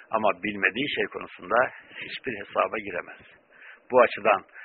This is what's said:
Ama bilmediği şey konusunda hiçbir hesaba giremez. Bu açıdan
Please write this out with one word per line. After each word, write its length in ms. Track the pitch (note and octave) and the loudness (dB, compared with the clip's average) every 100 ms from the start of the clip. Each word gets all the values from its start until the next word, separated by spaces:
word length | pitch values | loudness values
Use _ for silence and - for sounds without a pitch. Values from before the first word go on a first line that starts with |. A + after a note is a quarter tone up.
| - | -6
Ama 180 | A2 G#2+ F2+ | 0 0 0
bilmediği 520 | G#2 G2+ F#2+ G2+ C#3+ A2+ | -6 0 0 0 -4 -4
şey 100 | G2 | -4
konusunda 520 | F#2+ F2+ - F2+ A2+ B2+ - - - | -6 -12 -14 0 0 0 -4 -18 -16
hiçbir 320 | - - C3+ G2+ | -14 -10 -10 -10
hesaba 380 | F#2+ G2 F#2+ A2 | -4 -2 0 -2
giremez. 440 | G2+ F2 D#2+ - - - _ - - - - | -6 -8 -10 -16 -20 -20 _ -20 -20 -20 4
Bu 100 | B2 | 6
açıdan 400 | A2+ - G#2 G2 - - | 6 4 2 2 0 -18